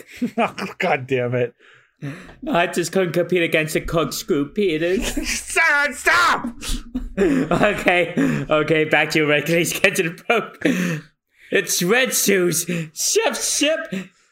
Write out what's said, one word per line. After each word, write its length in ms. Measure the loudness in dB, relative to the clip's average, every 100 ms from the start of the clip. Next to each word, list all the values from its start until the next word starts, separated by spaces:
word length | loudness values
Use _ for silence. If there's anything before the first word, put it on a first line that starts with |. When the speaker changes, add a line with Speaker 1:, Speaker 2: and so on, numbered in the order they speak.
| -20 -8
Speaker 1:
<laughs> 160 | -6 -2
Oh, 380 | -2 -2 -10 -4
God 300 | -2 -2 0
damn 260 | -2 0
it. 220 | 0 -2 _ -20 -20 _ -14 -14 -12 -18 -12 -2
Speaker 2:
I 200 | 0 0
just 240 | 0 -2
couldn't 220 | 0 0
compete 300 | 0 0 0
against 300 | 2 0 0
the 80 | -2
corkscrew, 680 | 0 -2 0 -4 -2 -2 0
Peter. 520 | 0 0 0 0 0
Speaker 1:
<laughs> 0 |
Sir, 920 | -2 -4 -4 -6 -2 2 2 2 0
stop! 540 | -2 2 4 4 0 -4 -10 -4 -4 -4 -8 -6 0
Speaker 2:
Okay, 960 | 2 2 0 2 2 2 2 2 2 0 0 0 0
okay, 340 | 0 2 2 4
back 240 | 2 2
to 80 | 2
your 80 | 2
regularly 380 | 2 2 0 0
scheduled 520 | 2 2 2 -2 -4
program. 840 | -2 -2 -2 -2 -2 0 -2 -4 -8 _ _ _ -2
It's 300 | -2 0 -2
Red 320 | 2 2 2
Shoes, 560 | 0 2 2 2 0 -2 -6 -6
Chef's 640 | -4 0 2 0 -2 -2 0
ship. 360 | 0 0 -4 -8 -10 _ _